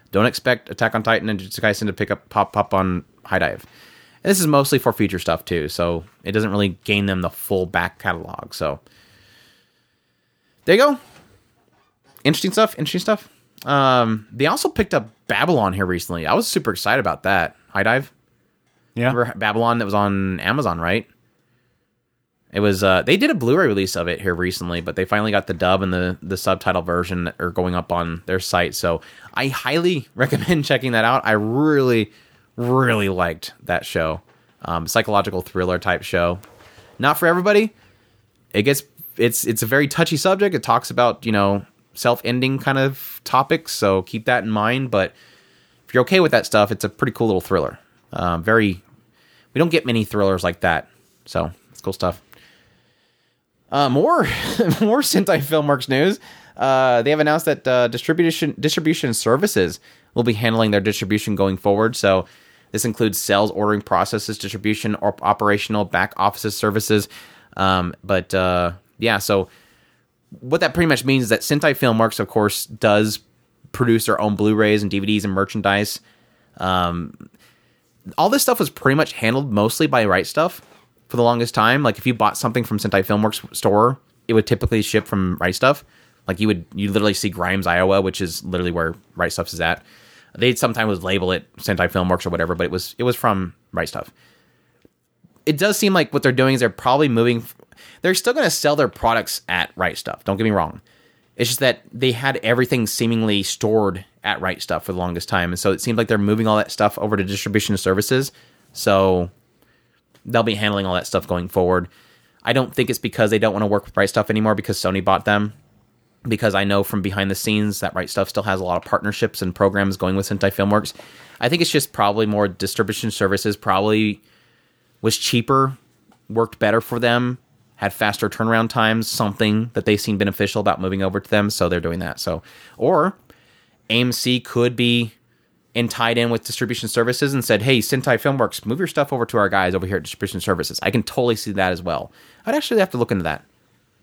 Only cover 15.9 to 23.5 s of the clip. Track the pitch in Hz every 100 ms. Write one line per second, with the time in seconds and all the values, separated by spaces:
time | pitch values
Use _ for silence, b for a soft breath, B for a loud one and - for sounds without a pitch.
15.9 | 87 - 87 78 143 233 - 139 90 101
16.9 | 127 98 73 90 95 82 - _ 101 104
17.9 | 127 143 _ _ _ _ _ _ _ _
18.9 | - 120 123 120 101 107 107 117 117 101
19.9 | 104 101 98 95 92 92 131 117 85 85
20.9 | 107 - _ _ _ _ _ _ _ _
21.9 | _ _ _ _ _ _ 98 104 92 98
22.9 | 92 98 180 277 220 117